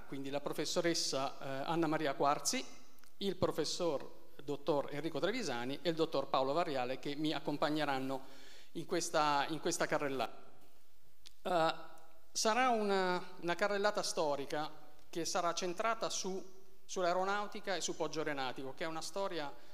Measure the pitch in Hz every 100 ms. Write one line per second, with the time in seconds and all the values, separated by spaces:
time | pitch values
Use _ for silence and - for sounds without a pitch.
0 | - 139 135 143 - 156 151 180 170 165
1 | - 139 139 - 143 135 143 165 160 151
2 | 147 139 143 147 - 254 262 - - -
3 | - - 196 180 165 156 147 - 175 139
4 | - - - - 143 143 - 143 135 143
5 | 156 139 170 254 170 120 127 143 175 160
6 | 156 143 - 131 131 156 170 135 123 131
7 | 147 143 156 143 - 147 147 151 143 135
8 | 131 131 - - - - - 175 151 175
9 | - 160 151 143 135 156 180 180 160 151
10 | 147 131 113 - - - - - - -
11 | - - - - 196 175 160 - - -
12 | - - - - 220 226 262 226 208 196
13 | 185 180 - - 170 175 208 202 208 202
14 | 170 - 156 139 135 151 151 - - -
15 | - 175 160 196 170 160 180 175 226 -
16 | 160 - 190 190 - - - - - 196
17 | 175 180 190 208 202 208 202 175 180 156
18 | 151 151 151 139 127 127 135 - 165 160
19 | - 196 196 165 143 - -